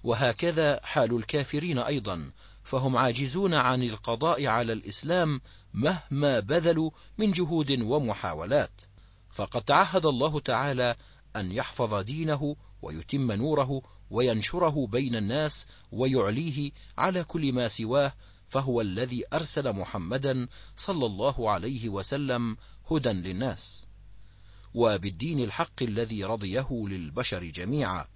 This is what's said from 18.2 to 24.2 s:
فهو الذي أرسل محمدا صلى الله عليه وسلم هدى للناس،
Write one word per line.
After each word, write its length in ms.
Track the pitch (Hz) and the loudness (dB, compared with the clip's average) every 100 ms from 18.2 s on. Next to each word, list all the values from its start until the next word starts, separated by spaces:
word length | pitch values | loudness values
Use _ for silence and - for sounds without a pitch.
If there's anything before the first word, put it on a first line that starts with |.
| - - - | -20 -20 -4
فهو 340 | 135 135 117 | -2 0 0
الذي 420 | 104 92 127 123 - | 0 -2 -2 -4 -2
أرسل 400 | 151 156 - 135 | -2 -2 -2 0
محمدا 760 | 98 90 101 85 127 139 131 123 - - - | -2 -4 -4 -2 -2 0 0 -2 -10 -18 -10
صلى 280 | - 180 120 | -4 0 -2
الله 460 | 95 131 131 110 | 0 0 2 0
عليه 380 | 98 104 131 113 | 0 0 -4 -4
وسلم 680 | 98 95 139 139 123 117 107 - - - | -4 -2 -2 0 0 -2 -4 -12 -18 -2
هدى 180 | 160 123 | 0 2
للناس، 760 | 98 90 92 131 98 - - - - - - | 0 -2 -4 -4 -4 -10 -12 -16 -20 -18 -18